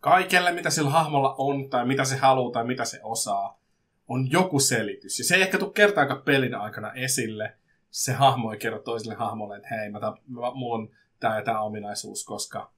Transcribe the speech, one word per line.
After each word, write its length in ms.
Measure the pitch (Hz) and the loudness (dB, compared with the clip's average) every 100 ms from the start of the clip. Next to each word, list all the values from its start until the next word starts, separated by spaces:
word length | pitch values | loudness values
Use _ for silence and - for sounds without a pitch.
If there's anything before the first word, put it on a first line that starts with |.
kaikelle, 520 | 147 180 185 180 175 | 4 4 6 4 4
mitä 180 | 175 165 | 0 0
sillä 200 | 160 143 | 0 2
hahmolla 440 | 160 151 143 135 - | 2 4 2 2 0
on, 320 | 139 139 135 | -2 -2 -2
tai 160 | 127 123 | -2 0
mitä 180 | 135 | 0
se 120 | 131 131 | 0 4
haluaa, 360 | 135 131 123 | 4 6 2
tai 120 | 123 | -2
mitä 200 | 120 127 | -2 -4
se 160 | 117 - | -6 -8
osaa, 580 | 107 113 107 98 98 - _ _ _ _ - | -8 -4 -2 -2 -4 -10 _ _ _ _ -6
on 220 | 127 131 | -2 2
joku 300 | 170 185 143 | 2 4 2
selitys. 580 | - 117 104 98 - - | 2 2 -2 -6 -10 -6
Ja 60 | |
se 100 | - | 2
ei 80 | 180 | 4
ehkä 160 | 185 185 | 4 2
tule 140 | 190 | 0
kertaakaan 500 | - 208 156 135 - | 4 4 6 2 0
pelin 320 | - 135 123 | 2 2 2
aikana 380 | 104 107 110 107 | -2 -8 -10 -10
esille. 640 | 127 131 131 110 107 107 - _ _ _ | -6 -2 -2 -2 -4 -8 -10 _ _ _
Se 220 | - - | -6 -4
hahmo 400 | 127 139 123 113 | 4 4 4 -2
ei 60 | 104 | -4
kerro 200 | 113 107 | -6 -4
toiselle 360 | 113 117 113 | -6 -6 -6
hahmolle, 420 | 104 107 110 101 101 | -6 -6 -6 -10 -12
että 120 | - | -8
hei, 160 | 110 104 | -8 -6
mä 100 | 104 | -6
ta-, 160 | 110 - 135 | -8 -8 -12
mä, 220 | 120 123 | -8 -6
mulla 200 | 131 120 | -6 -4
on 160 | 110 110 _ _ _ | -4 -6 _ _ _
tää 180 | 113 110 | -4 -2
ja 60 | |
tää 160 | 110 110 | -2 -4
ominaisuus, 640 | 107 107 104 104 107 104 | -4 -6 -8 -10 -10 -12
koska 480 | - 104 - 101 - | -10 -10 -8 -10 -12